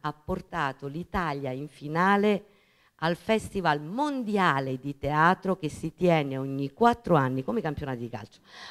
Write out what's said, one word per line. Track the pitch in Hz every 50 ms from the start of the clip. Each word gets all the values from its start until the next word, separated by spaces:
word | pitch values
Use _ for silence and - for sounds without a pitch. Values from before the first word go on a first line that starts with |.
ha | - 151
portato | 147 - _ - 185 185 - _ - 170 147 135 135 - 143
l'Italia | 139 139 165 175 - - 196 175 156 143 143 139 131
in | 127 135 147
finale | 151 - - 165 147 156 165 180 196 202 202 202 214 208 180 - _ _ _ _ _ _ _ _ _ _
al | - 156 165 175
Festival | - - - 220 214 - - - 196 170 160 147 147
Mondiale | 147 156 202 262 302 294 277 262 240 208 208 202 185 170 139 135 135 135 131 127
di | 131 143 139
Teatro | - - 139 - 151 160 175 190 185 - 170 165
che | - 160 147
si | - - - 160 -
tiene | - 180 175 165 156 143 139 135
ogni | 131 135 135 135 139 139 139 -
quattro | - 226 233 240 233 - - 175
anni, | 143 131 127 131 131 131
come | - 233 226
i |
campionati | 196 160 143 - 156 135 127 117
di | 120 113
calcio, | 117 107 104 - _ - _ - - - - -